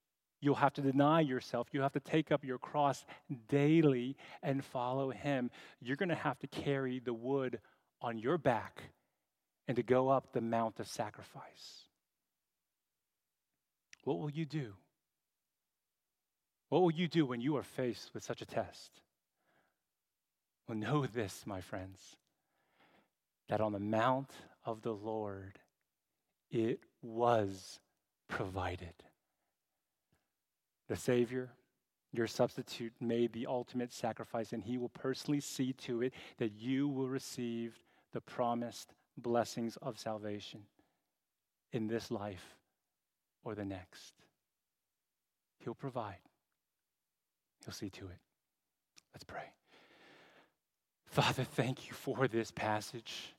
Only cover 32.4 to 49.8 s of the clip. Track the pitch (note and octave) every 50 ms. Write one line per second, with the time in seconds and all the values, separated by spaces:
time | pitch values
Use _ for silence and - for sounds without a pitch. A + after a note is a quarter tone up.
32.4 | B2 A#2 - - B2 - - - A#2+ A2+ A#2+ - B2 A#2 A#2 A#2 A#2+ A#2 A2 A2+
33.4 | B2 C3+ C3+ B2 A#2+ - - B2+ A#2+ A#2+ - - - A2+ A2 - A#2 - - A#2+
34.4 | A2 - B2 A2+ F#2+ A2 B2 B2 B2 B2 - - - C3+ C3 - - - D3 C#3+
35.4 | C#3 - - - C3 B2+ C3 - - - A#2+ A#2 B2 B2+ - - - - - -
36.4 | A#2+ A2 G#2 G#2+ A2+ B2+ C3+ C3+ C#3+ D3 C3+ C3 C3+ B2+ C3+ C3+ - - - C3
37.4 | B2 A#2 A#2 A#2 A#2 A2+ A2 - _ _ _ _ _ _ - A#2+ - - - -
38.4 | B2 A#2+ A#2+ A#2+ A#2+ A#2 G#2 - - - - _ _ _ - C#3 A#2+ B2 A#2+ A#2
39.4 | A2 - - - A#2 A2+ - - - C3+ A2+ - - A2+ A2 G#2+ G#2 G#2+ G#2 G#2
40.4 | G#2 - - G#2+ G#2 - _ _ _ _ _ _ _ _ _ _ _ _ _ _
41.4 | _ _ _ _ _ _ - A#2+ A2 G#2+ A2+ A2+ - - A#2+ G#2 G2+ G#2 F#2+ F2
42.4 | - - - - _ _ _ _ _ _ _ _ _ _ _ _ _ _ _ _
43.4 | - A#2+ G#2+ G#2 G2+ G2 F#2+ F#2 F#2 - - - - - - _ - _ _ _
44.4 | _ _ _ _ _ _ _ _ _ _ _ _ _ _ _ _ _ _ _ _
45.4 | _ _ _ - - A#2+ A2+ - - C3+ A#2+ C3 A2 G#2 F#2+ - _ _ _ _
46.4 | _ _ _ _ _ _ _ _ _ _ _ _ _ _ _ _ _ _ _ _
47.4 | _ _ _ _ - - - - A2 G2 - - - F2+ F#2 - _ _ _ _
48.4 | _ _ _ _ _ _ _ _ _ _ _ - - _ - - - - - -
49.4 | - - - _ _ _ - -